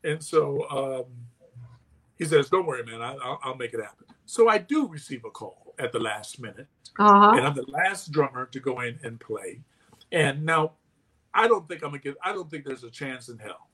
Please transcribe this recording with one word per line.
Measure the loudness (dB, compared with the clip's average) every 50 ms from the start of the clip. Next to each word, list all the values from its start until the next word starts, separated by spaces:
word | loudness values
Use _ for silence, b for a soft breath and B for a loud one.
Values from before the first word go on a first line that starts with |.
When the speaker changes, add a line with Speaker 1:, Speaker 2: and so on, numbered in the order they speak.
| -4
Speaker 1:
And | -4 -6 -6 -8
so, | 2 2 2 2 2 -2 -4 -4 -4
um, | -4 -4 -4 -4 -4 -8 -8 -10 -14 -18 -20 -20 _ _ _ -20 _ -20 -20 -20 -20 _ _ _ _ _ _ _ _
he | _ -4
says, | 4 4 4 4 6
"Don't | 2 0 2
worry, | 0 -4 -6 -6
man, | -10 -10 -8
I, | -8 -10 -8
I'll, | -8 -8 -8 -8 -8 -8
I'll | -10 -8
make | -6 -8 -6 -6
it | -8
happen." | -10 -10 -14 _ -20 _ -20 _ _
So | -12 2 4 4 6
I | 6
do | 2 0 _ -2 -2 -2
receive | -2 -6 -14 -12 -12 -14 -12 -12
a | -16
call | _ -14 -16 -16 -16 _ _ -20 -12
at | -8 -8 -4
the | -4 -4
last | -4 -4 -6 -6 -10 -16 -16 -16
minute, | -16 -16 -16 -18 -20 _ _ _ _ -20 _
Speaker 2:
Uh-huh. | 4 8 10 10 10 10 10 8
Speaker 1:
and | 8 4
I'm | 2 0
the | -2 -6 -6
last | -2 0 0 0 -2 -4 -10 -4
drummer | 0 0 0 0 -2 -10 -12
to | -10 -12 -8
go | -6 -6 -4 -4
in | -6 -8 -8 -10 -12
and | -14 -14 -14
play. | -10 -10 -10 -8 -8 -12 -14 -14 -20 _ b b b b b b b _
And | 0 0 2 2 0 -2 -2
now, | 0 0 0 0 0 _ _ _ _ _ _ _ _ _ _ _ _ 0
I | 2 4
don't | 4 4 2 0
think | -8 -12 -10 -8
I'm | -10
gonna | -10 -8
give, | -8 -10 -10 -6 -6
I | -6 -6
don't | -6 -8 -10
think | -12 -12 -10
there's | -10 -12 -10 -12
a | -20
chance | -14 -12 -10 -10 -10 -12 -14 -18
in | -18
hell. | -16 -16 -16 -16 -18 -20 _